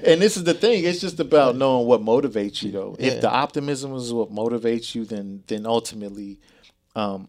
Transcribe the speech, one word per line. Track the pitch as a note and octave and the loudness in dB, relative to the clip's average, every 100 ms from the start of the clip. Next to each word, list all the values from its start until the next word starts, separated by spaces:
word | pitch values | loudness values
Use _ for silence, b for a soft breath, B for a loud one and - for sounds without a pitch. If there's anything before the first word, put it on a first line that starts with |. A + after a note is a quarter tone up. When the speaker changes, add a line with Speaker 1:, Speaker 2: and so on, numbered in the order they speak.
Speaker 1:
and | E3+ E3 | 4 6
this | G#3 F#3+ | 4 2
is | |
the | E3+ | 0
thing. | D#3+ D#3 G#3+ | 2 2 2
It's | E3+ F3 | 0 -2
just | F#3 E3+ | -6 -6
about | C3+ D3+ C3 B2+ | 4 6 6 4
knowing | C3+ B2+ A#2+ | 2 2 4
what | A2+ | 4
motivates | G#2+ B2 C#3 G#2+ G2+ - | 6 2 2 -2 -4 -6
you, | G#2 | -6
though. | F#2+ G2 A2 | -6 -8 -4
If | C3 | -2
Speaker 2:
Yeah. | A#2 | 0
Speaker 1:
the | A2+ | 2
optimism | A#2+ C#3+ D3+ C#3+ C3+ C#3 | 2 0 -4 -4 -6 -6
is | C3 A#2+ | -8 -4
what | A#2 G#2+ | -4 -4
motivates | G#2 A#2 A#2 A2+ A#2 - | -4 -4 -2 -2 -2 -4
you, | A#2 G#2+ | -10 -8
then, | G#2+ G2+ G2 - | -10 -10 -14 -10
then | G#2+ A2 | -8 -2
ultimately, | A#2 A2+ A2+ G2+ G2+ G2+ G2 _ _ _ _ _ | -2 -2 -12 -14 -12 -14 -16 _ _ _ _ _
um, | A2+ G#2 G2 | -6 -6 -6